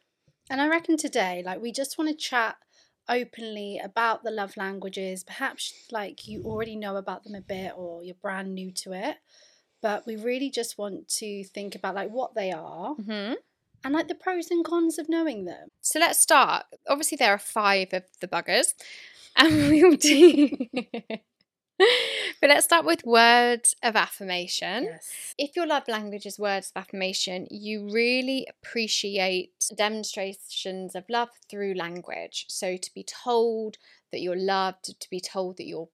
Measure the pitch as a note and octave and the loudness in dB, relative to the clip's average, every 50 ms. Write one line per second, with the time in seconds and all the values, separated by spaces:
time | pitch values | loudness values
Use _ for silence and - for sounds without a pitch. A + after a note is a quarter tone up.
0 | _ _ _ _ _ _ _ _ _ - C4+ C4+ C#4+ D4+ D#4+ E4+ E4 - D#4+ D4+ | _ _ _ _ _ _ _ _ _ -6 -2 -2 0 2 0 0 0 0 0 0
1 | - C#4 - A#3+ G3 F#3 F3+ F3+ F3+ F3+ F#3 - A3 A#3+ G3 - C#4 C4+ - - | 0 -2 -2 0 0 0 -2 -6 -8 -8 -8 -8 -8 -6 -6 -6 -6 -6 -4 -4
2 | D#4 D#4 D4+ D4+ - - - - B2+ A2+ - - _ _ _ _ _ _ _ _ | -2 -2 -2 -4 -6 -2 0 0 0 0 -4 -8 _ _ _ _ _ _ _ _
3 | _ - A#3+ B3 B3 - - - A3+ A3 G#3+ G#3 G#3 G3+ G3+ - - G3 - A3 | _ -2 -2 -2 -2 -6 -10 -14 -12 -10 -10 -10 -10 -10 -10 -10 -12 -6 -2 0
4 | A#3 A3+ A3 A3 - A3+ A3 G#3+ G3+ G3 - G#3+ G3 F#3+ G3 G3 F#3 F#3+ F#3+ G3+ | 0 2 0 0 -4 -6 -6 -6 -6 -8 -8 -8 -8 -8 -8 -8 -10 -10 -8 -8
5 | F#3+ F#3+ F#3 F#3 - - - - C4+ B3+ - - - - - - - - A#3 A3 | -8 -8 -8 -10 -12 -14 -10 -6 -6 -6 -6 -8 -10 -12 -12 -14 -14 -10 -8 -8
6 | G3+ F#3 - - - A3 G#3+ G#3+ F3+ A3 A3 G#3+ A3+ A3+ G#3+ G#3+ G#3 G3+ G3 G3 | -8 -8 -12 -16 -16 -14 -12 -10 -8 -8 -6 -6 -6 -6 -8 -8 -8 -6 -6 -6
7 | F#3+ G3 F#3 - - G#3 G#3 G3 F#3 - G3 F#3+ F#3+ F3+ - F3+ F3+ F3 E3+ E3+ | -6 -8 -10 -10 -12 -14 -16 -14 -12 -10 -10 -8 -8 -10 -10 -12 -12 -12 -12 -12
8 | F3 F3+ F3+ - - G3+ F#3+ F#3+ F#3+ F#3+ F#3+ F#3+ F#3 F#3+ F#3 - - G3 F#3 F#3 | -14 -16 -14 -10 -8 -6 -6 -6 -6 -8 -8 -8 -10 -10 -10 -12 -10 -10 -8 -6
9 | G#3 C#4 D4+ - _ _ _ _ _ _ _ _ _ _ _ _ - A3 G#3 G3+ | -6 -6 -8 -8 _ _ _ _ _ _ _ _ _ _ _ _ -4 -2 -2 -4
10 | - A#3 A3 G#3+ G#3+ A#3+ B3 C4 C#4 C4+ C4 A#3+ A#3 A#3 - - G3+ G3+ F#3+ - | -6 -8 -10 -6 -4 -4 -2 -2 -4 -4 -4 -4 -6 -6 -8 -8 -8 -8 -8 -10
11 | - - - - A3+ G#3+ G3+ G3+ G3 F#3+ - G#3 G3+ G3+ F#3+ G3 - G3 F#3 G3 | -8 -8 -8 -6 -6 -8 -10 -10 -12 -12 -12 -12 -12 -12 -10 -8 -6 -6 -4 -4
12 | G3 G3 G#3+ B3+ B3 - - A3 G3 F#3+ F3 D#3+ D#3+ D#3 D#3 D#3+ F#3 A#3 D4+ D4 | -6 -6 -4 -6 -6 -4 -4 -4 -4 -4 -4 -6 -8 -10 -12 -10 -8 -8 -8 -8
13 | G#3 G#3 A3 G#3 G3 G#3+ C#4 A#4 - _ _ _ _ _ _ _ - C4+ C#4+ D#4+ | -8 -8 -6 -6 -6 -6 -6 -8 -10 _ _ _ _ _ _ _ -4 -2 0 0
14 | D#4+ - E4 - - F#4+ F#4 F4 E4 - F4 E4+ E4 D#4+ E4+ E4+ E4 E4 D#4+ - | 0 -2 -6 -6 -4 -4 -4 -4 -2 -2 0 0 0 0 2 2 2 2 0 -2
15 | D#4 D#4+ D#4+ E4 E4 D#4 B3 G#3 F#3 F3 D#3 - - - - _ - - - D#4 | -2 -2 0 0 0 0 -2 -4 -8 -10 -12 -14 -16 -20 -14 _ -4 -2 2 2
16 | E4 E4 D#4 - - - D#4+ C#4 A#3+ E3 D#3+ - - - - - _ - C#4 C#4+ | 2 4 4 4 4 6 8 8 8 6 4 0 -4 -8 -14 -8 _ -2 0 0
17 | D#4 - E4 C#4+ B3+ G#3+ G3+ G3+ - - - A3+ G#3 G3+ G3 G3 F#3+ F#3 - F#3 | 0 -2 0 4 4 4 4 4 0 -4 -2 2 4 4 4 4 2 0 -4 -6
18 | F#3 _ _ - - F3+ - E3+ E3 - F3 - - - - - - - - - | -6 _ _ -12 -8 -4 -4 -4 0 2 2 2 2 2 0 -4 -10 -20 -20 -20
19 | - - - - - - - A#3+ C4+ E4 D#4 D4+ D4 C#4+ D#4 D4+ D#4 F#4 D4+ C#4 | -20 -20 -20 -20 -20 0 4 6 6 8 6 6 6 6 8 10 10 10 8 8
20 | D#4 D4+ D4 C#4 E4 F4 - - D4 B3 - - B3 - - B3 A#3 - - A#3 | 6 4 8 10 10 10 10 10 6 4 2 -2 -6 -6 -6 -6 -6 -6 -8 -12
21 | - - A3 A3 _ _ _ _ _ _ _ _ _ _ _ - F#4 A#4 B4 B4 | -10 -10 -10 -12 _ _ _ _ _ _ _ _ _ _ _ 4 6 6 6 4
22 | A#4+ - - - - E4 - - - C#4 D4 - - - E4+ E4+ - D4+ E4+ - | 0 -2 -4 -4 -6 -6 0 4 6 6 6 6 6 4 4 4 4 2 0 0
23 | - A#3 A#3 A3+ A#3 A#3 A#3 A#3+ A#3+ A#3+ A#3+ A#3 - - - - - A#3 G#3+ G#3+ | 2 4 6 8 8 8 8 8 6 4 2 2 0 0 0 0 0 0 2 2
24 | F3 - - - G3+ F#3 F3+ F3+ F3+ F3+ - - E3+ E3+ F#3+ A#3 D4 A4 - - | 2 0 -2 -8 -8 -6 -4 -4 -4 -6 -6 -6 -4 -4 -4 -4 -4 -6 -8 -10
25 | - - - - - - - - C#4+ C#4+ - F4 E4+ D#4 D#4 C#4 - - A3+ G#3+ | -16 -16 -16 -14 -14 -10 -6 -6 -6 -4 -2 -2 -2 0 0 -2 -2 -2 -4 -6
26 | G#3 G#3 G3+ G#3 - G3+ F#3+ - G#3 G3+ G3 G3 F#3+ - - - F#3+ - - G3 | -6 -8 -10 -10 -12 -12 -8 -4 -2 -2 -2 -2 -4 -8 -10 -12 -12 -10 -6 -4
27 | F#3+ F#3 F#3 - - - F#3 F#3 F3+ - - G#3 G#3 G#3 G#3+ G#3 G#3 G3+ G3+ A3+ | -4 -4 -2 -4 -4 -4 -6 -6 -8 -10 -12 -12 -8 -8 -8 -6 -6 -4 0 0
28 | A#3 A#3+ B3 B3+ B3+ B3+ C4+ C4 - - - _ - - - A#3+ A3+ G#3+ - - | 2 2 2 2 0 0 -2 -4 -4 -8 -12 _ -16 -8 -6 -4 -2 -2 -2 -2
29 | - G3+ G3+ G3+ F#3 F#3+ F#3 F#3 - - _ - - - A3 G#3+ G#3 G#3+ A3 A3 | -2 -2 -2 0 0 0 0 -2 -4 -6 _ -6 -4 -4 -2 0 0 0 -2 -4
30 | G#3 - - G#3+ F#3+ G3 G3 - - - - - - F#3+ F#3+ F#3+ F#3 F#3 - F#3 | -6 -8 -6 -6 -6 -8 -8 -12 -16 -12 -10 -8 -8 -6 -6 -8 -8 -8 -10 -10
31 | F#3+ - A#3 A#3 A#3 A#3 _ _ _ - - G3+ G3+ G3 F#3+ F#3 E3+ E3+ F3 F3+ | -8 -4 -2 -2 -2 -4 _ _ _ -14 -8 -6 -4 -4 -4 -4 -4 -6 -8 -10
32 | F3+ - - - E2+ - - - - - - - - F#3 F#3 F#3 F#3 - - F#3+ | -12 -10 -10 -10 -10 -10 -10 -12 -10 -10 -8 -6 -4 -4 -4 -6 -8 -12 -12 -14
33 | F#3+ - - - - B3 A#3+ A#3 A3+ A#3 A3+ A3 A3 G#3+ G#3 - _ _ _ _ | -14 -14 -14 -8 -4 0 2 2 2 2 0 -2 -4 -6 -10 -12 _ _ _ _
34 | _ _ - C3+ D#3+ F3+ F3 F#3 F#3+ G3 G3 F#3+ F#3+ F#3+ F#3 - - - - - | _ _ -8 -6 -4 -4 -2 -2 0 0 0 0 0 -2 -4 -6 -12 -18 -16 -16
35 | - - - F3+ F3+ - - G3 F#3 F3+ F#3 F3+ E3+ D3 - D#3+ E3 E3 | -14 -12 -10 -10 -10 -8 -6 -6 -6 -6 -8 -10 -12 -12 -10 -12 -12 -14